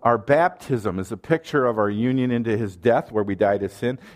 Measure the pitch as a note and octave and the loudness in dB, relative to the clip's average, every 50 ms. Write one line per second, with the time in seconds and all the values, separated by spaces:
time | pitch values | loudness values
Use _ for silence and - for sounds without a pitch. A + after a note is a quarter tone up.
0 | - A#2 A#2 G#2+ G2 - C#3+ D#3+ F3 F3+ F3+ - - - C3 A2+ G#2 G2+ F2+ F#2 | 0 2 2 2 2 2 4 4 4 2 -2 -6 -6 -4 -4 -2 -2 -4 -4 -4
1 | F#2+ - A2+ F#2+ - - - E3 - - D3+ C#3 B2+ B2 A2 A2 G2+ G#2 G#2 G#2+ | -6 -8 -10 -10 -4 -2 -2 -2 -2 -2 0 0 2 2 2 0 0 0 0 -2
2 | A#2+ B2+ C3 C3 B2+ B2+ A#2+ A#2+ A2+ A2+ G#2+ G#2+ A2+ G2 F2+ - - A#2+ A#2 D3+ | -2 0 0 0 0 0 -2 -2 -2 -2 -2 -2 -4 -6 -6 0 2 2 2 2
3 | - - A2 G#2+ G2+ G2+ G2 F2 G#2 G2+ G#2 G2 G2 F#2 - - A#2+ A#2+ C3 - | 0 -2 -2 -2 -2 -2 0 2 2 2 2 2 -2 -6 -6 -6 -4 -4 -4 -6
4 | - - - | -10 -20 -20